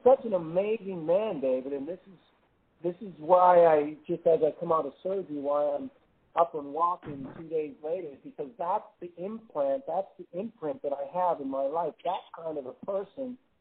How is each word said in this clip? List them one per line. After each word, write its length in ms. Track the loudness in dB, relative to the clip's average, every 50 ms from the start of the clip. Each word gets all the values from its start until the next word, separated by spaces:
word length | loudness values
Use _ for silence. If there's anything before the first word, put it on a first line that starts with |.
| 4
such 200 | 4 4 4 2
an 80 | -2 -2
amazing 720 | -2 -2 -2 -2 -2 0 0 -2 -4 -6 -8 -10 -6 0
man, 340 | 0 0 2 0 -2 -4 -2
David, 340 | 0 0 0 0 -2 -6 -8
and 140 | -8 -8
this 120 | -8 -12 -12 _
is, 140 | -20 -20 -20 _ _ _ _ _ _ _ _ _ _ _ _ -6
this 120 | -6 -6 -8
is 100 | -12 -16 -14
why 480 | -4 2 6 6 8 8 8 8 8 8
I, 300 | 8 6 4 2 0 -4 -10 -6
just 180 | -6 -4 0 4
as 140 | 4 6 8 6
I 80 | 6 4 0
come 120 | -2 0
out 140 | 0 0 0
of 80 | -2 -8 _
surgery, 360 | -6 -4 -4 -4 -6 -6 -8
why 380 | -4 -2 0 0 2 2 0 -2
I'm 140 | -4 -6 -10 _ _ _ _ _ _ _ _ 0
up 180 | 0 0 0 -2
and 180 | -10 -10 -6
walking 560 | -2 0 0 0 0 -2 -8 -12 -12 -10 -12 -12 -14
two 100 | -14 -10
days 280 | -6 -4 -4 -4 -6 -8 -10 -8
later, 240 | -6 -6 -6 -6 -10
is 100 | -14 -16 -20
because 280 | -16 -12 -12 -12 -12 -10 -8
that's 260 | -4 -4 -4 -4 -4 -8 _ -16
the 100 | -18 -16 -14
implant, 680 | -12 -12 -10 -12 -12 -14 _ -4 -4 -2 -2 -2 -4 -4
that's 200 | -6 -6 -6 -6 -6 _ -20
the 200 | -18 _ -10 -10
imprint 400 | -10 -10 -10 -8 -8 -8 -6 -6 -6
that 80 | -6 -6
I 160 | -6 -8 -6
have 300 | -2 0 0 0 0 -2
in 80 | -4 -6
my 140 | -4 -2 -2
life, 300 | -2 -2 -2 -4 -4 -6 _ -6
that 160 | -6 -6 -6 -8 _ -16
kind 240 | -12 -10 -8 -8 -8
of 80 | -10
a 180 | -10 -12 -14 -10
person 500 | -6 -6 -6 -6 -8 -10 -12 -10 -10 -12 -14 _ _ _ _